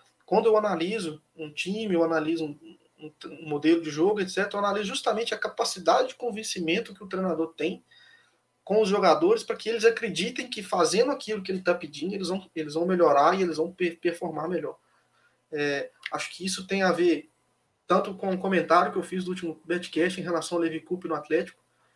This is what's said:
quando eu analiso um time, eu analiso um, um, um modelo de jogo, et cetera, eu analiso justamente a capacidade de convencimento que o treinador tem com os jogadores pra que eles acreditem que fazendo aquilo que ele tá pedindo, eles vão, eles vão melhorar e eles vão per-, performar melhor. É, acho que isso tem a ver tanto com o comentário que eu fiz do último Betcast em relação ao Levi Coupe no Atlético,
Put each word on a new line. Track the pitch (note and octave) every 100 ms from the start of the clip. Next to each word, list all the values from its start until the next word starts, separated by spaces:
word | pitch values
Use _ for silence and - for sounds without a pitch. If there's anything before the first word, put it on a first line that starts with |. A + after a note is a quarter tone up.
| _ _ _
quando | G3 A3
eu | G#3+
analiso | G#3 E3+ F3 A3 E3+ D3+ _ -
um | D3+
time, | D3+ F3+ G#3+ A3 E3+
eu |
analiso | E3 D#3+ D#3 E3 D#3
um, | D3 - - _ _
um, | D3+ - -
um | - D#3
modelo | D3 D#3 E3+
de | D#3
jogo, | D3 F#3 G#3
et | F#3
cetera, | - G3+ G3+
eu | G3+
analiso | G3+ G3+
justamente | C4+ B3 G#3+ A#3
a | G#3+
capacidade | - - - F#3 - - -
de | -
convencimento | A#3+ G#3 A3 F#3 D#3+ G3 A3+
que | G3
o | F#3+
treinador | F#3+ F#3 D#3+ D#3+ -
tem | D#3+ - _ _ _ _ _ _ _ _
com | - G#3+
os | G3+
jogadores | G3+ F#3+ D#3 E3+ A3+
pra | - G#3+
que | G#3+
eles | A3+
acreditem | A3+ A3 A3+ D3+ A3 B3+ -
que | G#3+
fazendo | F#3+ F#3 E3 F#3 C#4
aquilo | C#4+ - G#3+
que | F#3
ele | F#3
tá | -
pedindo, | F3 D3 C#3+ F3
eles | G3 F3+
vão, | F#3+ - D#3+
eles | D3+ D#3
vão | F3+
melhorar | F3+ D#3+ C#3 D#3 F#3+
e |
eles | F3 D3+
vão | F3
per-, | - F3 -
performar | F3 E3+ E3+ D3+ D#3+
melhor. | F3 C3+ - _ _ _ _ _ _ _
É, | D3+ C#3+ C#3 - _ -
acho | B2+ -
que | - F#3+
isso | G3 F#3+
tem | G3
a | F#3
ver | E3 F3 D3 - _ _ _ _ _ -
tanto | F#3+ G3+
com | F#3+ G3
o | F#3
comentário | F#3+ F3+ - F3 F#3
que | F#3+
eu |
fiz | - F#3
do | F3+
último | F3+ E3+ D#3 D#3+
Betcast | F3+ F3+ D#3 F#3 F#3
em |
relação | E3+ E3 - F3
ao |
Levi | E3 D#3+
Coupe | - F#3 E3
no | D3+
Atlético, | - D#3+ F#3 - _ _ _